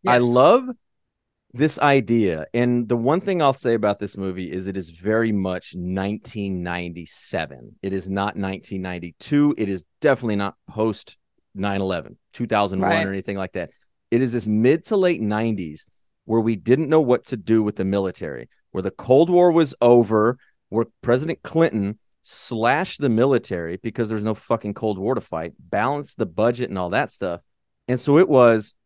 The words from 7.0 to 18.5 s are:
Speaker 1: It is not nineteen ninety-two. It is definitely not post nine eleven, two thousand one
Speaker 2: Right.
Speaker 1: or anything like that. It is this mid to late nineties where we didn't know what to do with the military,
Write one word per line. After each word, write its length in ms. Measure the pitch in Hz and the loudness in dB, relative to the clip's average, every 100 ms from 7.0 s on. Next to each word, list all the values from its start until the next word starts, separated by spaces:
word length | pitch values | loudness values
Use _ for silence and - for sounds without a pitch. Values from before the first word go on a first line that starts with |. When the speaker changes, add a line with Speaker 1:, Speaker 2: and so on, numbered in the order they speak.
| 80 - - 92 76 67 58 _ | -14 -14 -8 -6 -8 -12 -20 _
Speaker 1:
It 100 | 98 | -6
is 160 | 95 92 | -6 -6
not 260 | 98 101 - | -4 -4 -6
nineteen 460 | 95 95 - 98 | -8 -8 -10 -10
ninety-two. 720 | 92 90 87 _ - 143 147 - | -8 -10 -12 _ -2 2 2 0
It 120 | 101 | -4
is 160 | 95 _ _ | -4 _ _
definitely 340 | 147 127 120 101 | 0 2 0 -2
not 180 | 98 - - | -4 -8 -16
post 500 | 107 110 107 - - _ _ _ | -2 -2 -2 -12 -20 _ _ _
nine 260 | 98 101 98 | -6 -4 -2
eleven, 380 | 95 87 60 - _ | -2 -4 -8 -20 _
two 140 | - 117 | -10 -2
thousand 340 | 107 101 95 | 0 0 0
one 80 | - | 0
Speaker 2:
Right. 160 | 165 123 | 0 -2
Speaker 1:
or 40 | |
anything 260 | 98 92 143 | -6 -6 -6
like 160 | 190 | -6
that. 160 | 196 85 _ _ _ _ | -6 -10 _ _ _ _
It 100 | 120 | 0
is 100 | 127 | 0
this 140 | 117 104 | -2 -2
mid 380 | 107 120 160 - | 2 2 2 0
to 120 | 208 | 0
late 220 | 185 170 | 0 0
nineties 680 | 107 107 113 104 82 76 - _ _ _ - | -2 -2 -2 -4 -8 -12 -20 _ _ _ -2
where 140 | 113 | 0
we 160 | 113 107 | 0 -2
didn't 340 | 85 131 151 | 2 2 4
know 120 | 156 | 2
what 240 | 135 123 - | 4 0 -2
to 120 | 120 | -10
do 260 | 90 113 | 0 2
with 120 | 104 101 | 2 -2
the 80 | |
military, 640 | 95 101 95 - 85 64 60 | -2 -2 -2 -6 -10 -10 -14